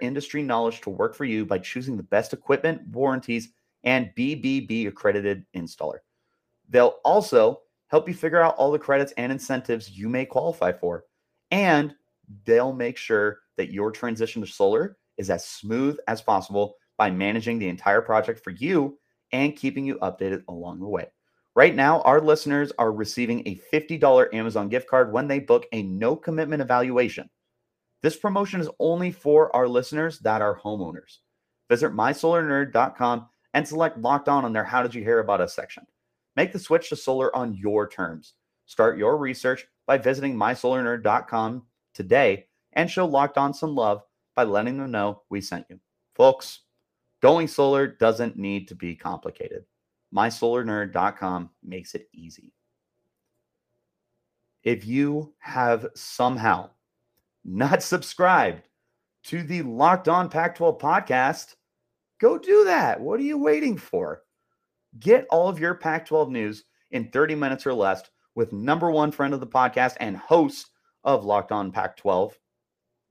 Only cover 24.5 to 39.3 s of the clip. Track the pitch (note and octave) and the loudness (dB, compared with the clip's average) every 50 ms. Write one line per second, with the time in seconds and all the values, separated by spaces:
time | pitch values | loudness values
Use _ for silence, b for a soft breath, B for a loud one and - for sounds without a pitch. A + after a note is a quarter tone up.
24.5 | G#2+ G#2+ G2+ G2 A#2+ B2+ - - C3 C3 B2 G#2+ A2 B2+ C#3+ C#3+ C#3 C#3 - - | -4 -4 -4 -2 -4 -4 -2 2 2 2 2 2 0 -4 -2 -2 -4 -2 2 4
25.5 | A#2+ A#2+ - - A#2 A2 G2 F#2+ F#2 G2 A2+ B2+ D#3 - - E3+ D#3 D#3+ D#3 C#3+ | 2 2 2 -2 -8 -8 -6 -6 -6 -2 -2 -2 -2 -2 -4 -6 -4 -4 -4 -4
26.5 | D#3 C#3+ C3 A#2+ B2 B2 B2 B2+ A#2+ B2 B2 G2 - - - _ _ _ _ _ | -4 -4 -2 0 2 0 2 0 0 0 0 0 -2 -10 -16 _ _ _ _ _
27.5 | _ _ _ _ _ _ _ _ _ _ - D#3+ - - - G3+ F#3+ G3+ G3+ F#3+ | _ _ _ _ _ _ _ _ _ _ -2 -2 -2 -2 -4 -2 -2 -2 -2 -2
28.5 | F#3+ F3+ D#3 - - - - E3 E3+ F3 F3+ F3+ F3+ - - D3 D3+ D#3 D#3 - | -4 -6 -6 -6 -4 -2 0 0 0 0 -2 -4 -6 -4 2 4 6 6 6 6
29.5 | - B2+ B2+ B2 B2 B2 A#2+ - D3+ D3+ D#3+ E3 D#3 - - A2 A2 G#2+ G#2 G#2 | 4 2 2 2 2 0 0 -2 -4 -4 -4 -4 -4 -4 -2 0 0 2 2 0
30.5 | G2+ - - G#2+ A2 G2 F2 D#2+ E2+ F2+ - _ - _ _ _ _ _ _ _ | -2 -2 -6 -8 -6 -6 -8 -8 -10 -14 -18 _ -20 _ _ _ _ _ _ _
31.5 | _ _ _ - A#2+ A#2+ D3+ A2+ G#2 G#2+ A2+ C3+ D3+ - E3 E3 E3+ E3+ D#3+ D3 | _ _ _ 0 0 2 2 -2 0 0 0 0 0 0 0 2 2 2 2 0
32.5 | C#3 C#3 C#3 A#2+ - A2+ C3 - - - B2 A#2+ A#2+ A#2 A2+ _ _ _ _ _ | 0 0 0 0 2 2 2 2 0 -2 0 0 0 -2 -6 _ _ _ _ _
33.5 | - D3 D3 - D3+ E3 E3 D#3+ - A2+ A2+ B2+ C#3+ C#3 C#3+ C#3+ C#3+ C#3 B2+ A#2 | -4 -4 -2 -2 -2 0 0 0 -2 -2 0 0 0 2 2 0 0 0 0 -2
34.5 | A2 G#2+ G2+ - B2 B2+ B2 A#2 A#2+ A#2 G2+ A2+ A#2+ B2+ A2 G#2+ G2+ F2+ F2 E2 | -2 -2 -2 0 0 0 0 -2 -4 -6 -2 0 2 4 4 4 2 2 0 -2
35.5 | - - - - - - - _ _ _ _ _ _ _ _ _ - C#3 F#3 F#3 | -4 -10 -12 -12 -16 -20 -20 _ _ _ _ _ _ _ _ _ -2 -2 -2 0
36.5 | G3+ F3 - - D#3+ E3+ - - D3 - - C#3 C3 C3 C3 - - B2+ B2 A#2 | -2 -8 -2 2 2 2 2 0 -10 -6 -2 -2 0 0 0 0 -2 -2 -4 -4
37.5 | G2+ F#2 G2+ G#2 G#2 G#2 G#2 G#2 - - F2+ E2 E2 D#2 - - _ _ _ _ | -6 -4 -4 0 0 0 -2 -2 -4 -6 -6 -6 -8 -12 -18 -20 _ _ _ _
38.5 | _ _ _ - - - A2+ A#2 - G2 G#2 A#2+ D3+ D3+ C#3 B2+ | _ _ _ -6 0 2 2 2 2 0 0 0 0 0 -2 -6